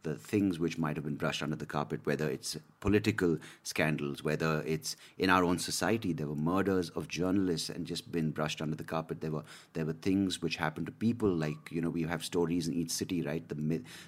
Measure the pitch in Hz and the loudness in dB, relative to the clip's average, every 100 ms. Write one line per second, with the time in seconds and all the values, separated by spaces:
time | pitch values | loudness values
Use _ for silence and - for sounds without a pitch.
0 | 80 71 - 107 101 82 82 82 78 78 | -6 -6 0 2 4 2 0 0 -2 -2
1 | 73 73 76 - 76 76 - 76 73 78 | -4 -2 -2 -2 -4 -4 -4 -4 -2 -4
2 | - 71 76 65 - - - - 98 104 | 0 0 0 -2 -6 -10 -12 -4 2 4
3 | 107 107 90 78 - - - - 78 78 | 4 4 4 2 -2 -16 -8 0 2 2
4 | 71 69 76 78 80 78 71 78 - - | -2 -2 -2 0 2 0 0 -2 -4 -10
5 | - - 92 92 87 90 85 - 90 113 | -12 0 4 6 6 2 0 0 2 2
6 | 95 78 73 76 80 95 98 92 82 85 | 0 -2 -2 0 2 2 4 2 0 -4
7 | 80 - 90 98 92 80 - 80 82 85 | -6 -2 2 2 2 0 -2 -6 -6 -6
8 | - 85 80 73 76 - 78 78 - 82 | -4 -2 0 0 -2 -2 -4 -4 -2 -4
9 | 80 80 78 76 76 - - 82 78 78 | -4 -4 -4 -4 -6 -16 -12 -4 -4 -2
10 | 101 95 95 - 82 80 78 78 80 - | 2 4 4 0 -4 0 -2 -2 -6 -2
11 | 110 113 107 87 78 78 - 82 82 85 | 0 2 2 2 0 -2 -6 -2 -2 0
12 | 80 85 - 87 82 87 80 80 85 - | 0 -2 -2 0 2 2 0 -2 -2 -2
13 | - 90 71 82 - 76 76 82 - - | -2 -2 -2 -4 -4 -4 0 -2 -4 -16